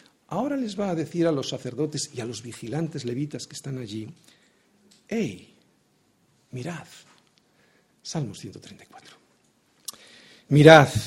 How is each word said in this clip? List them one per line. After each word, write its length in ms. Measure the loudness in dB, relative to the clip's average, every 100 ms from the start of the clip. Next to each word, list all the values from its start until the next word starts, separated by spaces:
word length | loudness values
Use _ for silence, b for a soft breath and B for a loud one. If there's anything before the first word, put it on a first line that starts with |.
| b b -10
ahora 280 | -6 -4 -4
les 240 | -6 -4
va 120 | -4
a 40 | -4
decir 300 | -4 0 0
a 60 |
los 180 | 0 -4
sacerdotes 640 | -8 -8 -6 -4 -4 -8
y 80 | -8
a 40 | -10
los 180 | -10
vigilantes 600 | -14 -14 -8 -6 -6 -8
levitas 440 | -8 -6 -6 -10 -14
que 80 | -14
están 220 | -12 -12
allí, 280 | -10 -12 -12 -16 b b b b b _ -20 -20 -8
"Hey, 460 | -6 -6 -8 -18 -20 _ _ _ _ _ _ _ _ _
mirad", 360 | -12 -10 -12 -16 -20 -20 -20 _ _ _ _ _ _ _ _
Salmos 360 | -10 -6 -6 -8
ciento 200 | -16 -18
treinta 240 | -20 -20
y 40 | -20
cuatro, 280 | -20 -20 -20 _ _ _ _ _ _ -20 B B B B B B
"mirad, 400 | 8 12 12 10 2